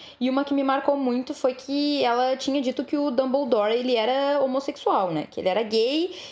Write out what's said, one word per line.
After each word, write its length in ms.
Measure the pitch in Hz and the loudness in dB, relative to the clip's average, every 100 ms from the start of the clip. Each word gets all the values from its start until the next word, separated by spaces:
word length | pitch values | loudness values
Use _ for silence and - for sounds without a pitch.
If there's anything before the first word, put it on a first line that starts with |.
| - - | -20 -4
E 120 | 247 | -2
uma 160 | 262 285 | 0 0
que 80 | |
me 100 | 277 | 0
marcou 320 | 269 269 285 285 | 0 0 0 0
muito 380 | 254 247 254 | 0 -2 -4
foi 180 | 294 262 | -2 -2
que 500 | 254 - 285 294 285 | -2 -6 -2 0 2
ela 320 | 247 240 254 262 | 2 2 2 0
tinha 240 | 269 277 | 0 0
dito 200 | 254 254 | 0 -2
que 140 | 247 294 | -2 0
o 140 | 285 | 0
Dumbledore, 640 | 240 262 277 262 226 208 | 0 0 0 2 2 2
ele 220 | 233 254 233 | 2 2 2
era 460 | 220 269 277 285 | 2 2 2 2
homossexual, 680 | 262 262 277 285 427 269 185 | 2 0 -4 -4 0 2 0
né? 160 | 156 - | -2 -4
Que 100 | - | -4
ele 80 | 180 | 0
era 120 | 190 | 0
gay, 540 | 220 220 233 302 359 - - | 0 0 2 0 -2 -6 -16